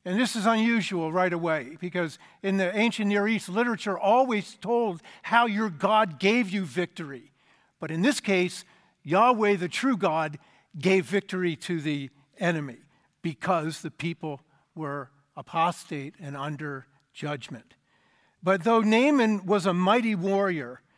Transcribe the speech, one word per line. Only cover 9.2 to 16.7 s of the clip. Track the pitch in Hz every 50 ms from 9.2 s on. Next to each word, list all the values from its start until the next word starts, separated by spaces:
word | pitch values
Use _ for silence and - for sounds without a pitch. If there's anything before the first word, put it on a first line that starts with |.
| 226 254 254 214 214 208 202
the | 170 180 170
true | - - - 269 254
God, | 175 196 175 156 160 156 156 151 - _ _ _ _ _ _ - 156
gave | 135 185 190 190 151
victory | 120 185 196 196 - - 185 180 175 160
to | - - - 175 160
the | 143 156 147 143 135 131 - _ _ _ _ -
enemy | 185 170 170 156 147 135 117 - _ _ _ _ _ _ _ _
because | - 170 151 - - 185 185 165 151 160 151 -
the | - 151
people | - - 160 170 165 - - 156 143 135 _ _ _ _ _ _ -
were | 165 156 139 143 147 - - _ _ _ _ _
apostate | 143 135 - - 165 165 175 170 - - - 151 143 135 147 - -
and | 170 139 143
under | 139 139 151 151 135 156 147